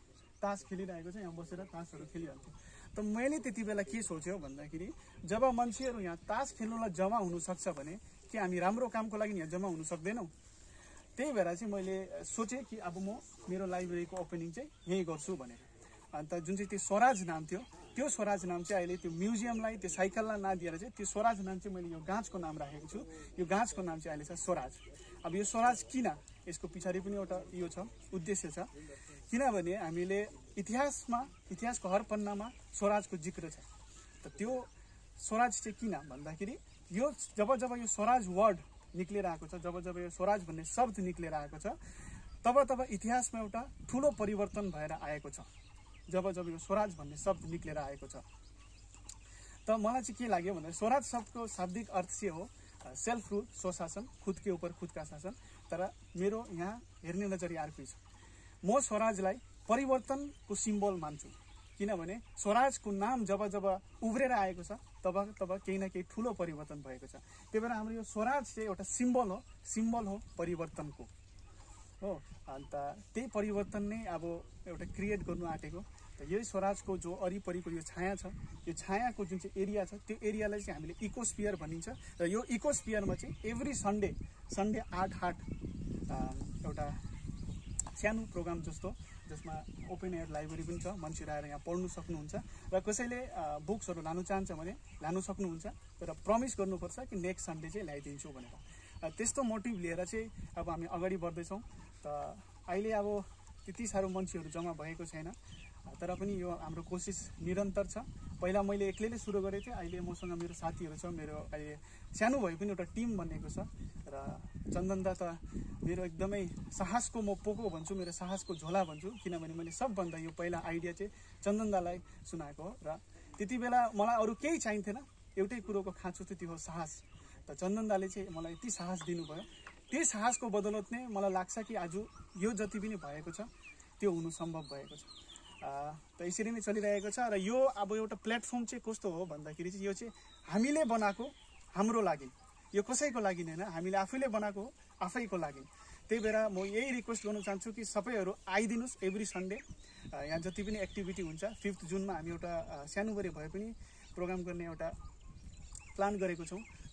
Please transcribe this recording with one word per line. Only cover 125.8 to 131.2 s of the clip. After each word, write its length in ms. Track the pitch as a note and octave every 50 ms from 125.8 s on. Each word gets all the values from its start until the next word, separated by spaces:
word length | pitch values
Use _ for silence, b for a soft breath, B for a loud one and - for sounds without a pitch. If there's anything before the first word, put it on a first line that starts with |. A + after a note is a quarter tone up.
| F#3+ G3+
खाँचो 340 | F3+ - - F3+ F3 - F#3+
थियो, 100 | - G3+
त्यो 140 | E3 F3+ E3
हो 80 | E3 E3
साहस। 460 | - - D#3+ E3+ E3 D#3 - - - - - B B B B B B -
त 20 |
चन्दन 360 | D3 - F#3 F#3 G3+ A3 A3 G#3+
दाले 200 | G3+ F#3+ F#3+ F#3+
चाहिँ 220 | - G3+ F#3+ G3
मलाई 240 | E3 E3 E3 E3 E3+
यति 160 | D#3+ - A#3+
साहस 320 | F3+ - F3 F3+ F#3 E3+
दिनुभयो, 420 | D#3 E3 F3 E3+ D#3+ D3+ D3+ E3+ G#3+ - B B B B B B B -
त्यही 140 | - D4 D#4+
साहसको 440 | - - G#3 G#3+ A#3+ - - B3 A3+
बदौलत 420 | F#3+ G#3 G3 G#3 G#3 G#3+ F#3+ -
नै 160 | A#3 A#3+ B3+ A#3+
मलाई 240 | G#3 G3